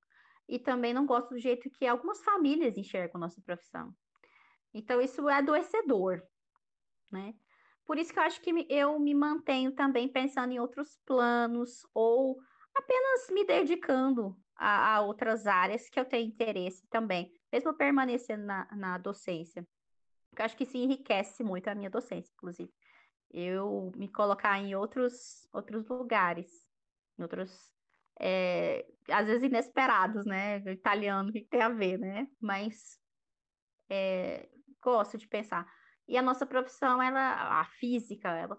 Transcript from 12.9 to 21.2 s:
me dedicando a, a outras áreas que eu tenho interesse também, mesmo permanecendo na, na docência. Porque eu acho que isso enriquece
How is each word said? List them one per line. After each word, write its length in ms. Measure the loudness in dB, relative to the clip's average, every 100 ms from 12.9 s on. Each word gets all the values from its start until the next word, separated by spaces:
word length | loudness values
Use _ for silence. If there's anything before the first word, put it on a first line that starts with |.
| 2 2 0 0
me 120 | 0
dedicando 960 | 4 2 2 0 2 2 2 2 -2 -6 _ -2
a, 400 | 2 4 4 4
a 60 |
outras 460 | 2 0 -2 0 2
áreas 420 | 2 2 -2 -6
que 100 | -6
eu 60 | -2
tenho 220 | -2 -2
interesse 580 | -2 -2 -2 -4 -8 _
também, 420 | -2 0 -2 -4 _ _
mesmo 220 | -2 0
permanecendo 720 | 2 2 4 2 -2 -4 -6 -6
na, 220 | -6 -6 -6
na 220 | -6 -4
docência. 640 | -6 -6 -6 -6 -8 -14 -16 _ _ _ _ _ _
Porque 140 | -6
eu 20 | -4
acho 100 | -4
que 60 | -6
isso 120 | 0
enriquece 680 | 0 0 0 0